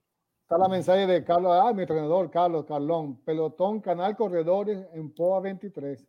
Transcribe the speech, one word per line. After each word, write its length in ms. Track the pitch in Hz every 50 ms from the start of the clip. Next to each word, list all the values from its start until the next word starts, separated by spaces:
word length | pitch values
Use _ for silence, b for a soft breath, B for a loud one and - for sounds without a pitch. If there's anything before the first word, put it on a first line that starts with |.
| _ _ _ _ _ _ _ _ _ _
tá 60 | 165
a 140 | 175 190 190
mensagem 360 | 190 180 147 165 185 196 196
de 160 | 185 180 165 131
Carlos, 280 | - 170 175 185 185 175
ah, 200 | 180 202 240 233
meu 100 | 190 180
treinador, 440 | - 156 156 151 147 170 190 180 151
Carlos, 340 | - 170 175 175 165 156 147
Carlón, 500 | - 151 143 143 151 165 165 156 143 127 - _
Pelotón, 540 | - 160 160 160 151 156 - 180 202 214 214
Canal 340 | - 190 175 170 180 202 214
Corredores, 640 | 214 220 196 180 170 160 165 185 202 208 208 208 190 190 170 165
en 140 | 160 160 143
POA 320 | - - 170 185 190 190
veintitrés. 640 | 185 196 196 185 - 196 - - 139 139 139 - _